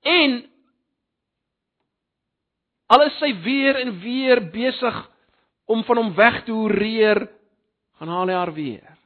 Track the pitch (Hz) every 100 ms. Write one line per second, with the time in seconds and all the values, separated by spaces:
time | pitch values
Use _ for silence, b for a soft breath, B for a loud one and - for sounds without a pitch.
0 | 285 349 285 247 - _ _ _ _ _
1 | _ _ _ _ _ _ _ _ _ _
2 | _ _ _ _ _ _ _ _ _ 247
3 | 294 - 294 196 180 277 269 269 247 185
4 | 214 254 262 247 170 202 247 247 240 -
5 | - _ _ _ _ _ - 226 220 240
6 | 220 170 226 - - 220 214 202 214 226
7 | 214 214 - _ _ _ _ _ _ _
8 | 156 175 185 180 175 156 143 110 - _